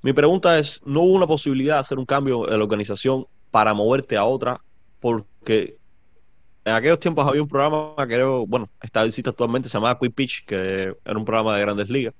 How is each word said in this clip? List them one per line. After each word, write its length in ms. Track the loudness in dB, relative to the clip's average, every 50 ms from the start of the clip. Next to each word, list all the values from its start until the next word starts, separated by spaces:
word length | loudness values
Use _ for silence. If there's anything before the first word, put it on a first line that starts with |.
Mi 100 | 0 2
pregunta 460 | 2 4 4 4 4 4 4 4 4 4
es, 240 | 2 -2 -8 -12 -8
¿no 180 | -2 2 4
hubo 120 | 4 6 6
una 120 | 4 4 2
posibilidad 480 | 0 0 0 -2 -2 0 0 0 0
de 40 | 0
hacer 180 | -2 -2 -6 -6
un 80 | -2
cambio 440 | -2 0 0 2 0 0 0 0 0
en 80 | 0 0
la 60 | 2
organización 640 | 0 0 -2 -2 -6 -8 -2 0 0 0 0 -4 -10 -20 -20 -16 _
para 200 | 2 2 4 4
moverte 440 | 2 2 2 2 2 0 0 -2 0
a 80 | 0 2
otra? 360 | 0 0 -2 -2 -4 -6 -6 -12 -20 -20 -20 -20 -20 -20 -6
Porque 800 | -2 -2 -2 -2 -6 -12 -20 -14 -4 0 0 0 0 -4 -10 -20 -20 -20 -20 -20 _ -20 -20 -20 -20 -20 -20 -20 -20 -20 -20 _ -4
en 100 | 0 0
aquellos 240 | 2 4 2 2 2
tiempos 300 | 0 -2 0 2 0 2
había 140 | 2 0
un 60 | -2 -2
programa, 460 | 0 0 0 0 0 -2 -4 -6 -6 -6 -4 -2
creo, 380 | 0 0 2 2 0 -2 -2
bueno, 220 | -2 -2 -4 -4 -6 -14 -18
está, 220 | -18 -4 0 0 0
existe 260 | 0 -2 -4 -6 -6
actualmente, 380 | -2 -2 -2 0 0 -4 -4 -4
se 100 | -4 0
llamaba 200 | 0 0 0 0
Quick 160 | -2 -4 -2
Pitch, 300 | -4 -4 -4 -4 -12 -8
que 480 | -6 -6 -4 -4 -4 -4 -4 -4 -6 -8 -10 -10
era 140 | -6 -6 -4
un 60 | -4
programa 300 | 0 0 0 0 2 0
de 80 | 0
Grandes 260 | 0 0 -2 -2 -4 -4
Ligas 260 | -4 -4 -4 -6 -10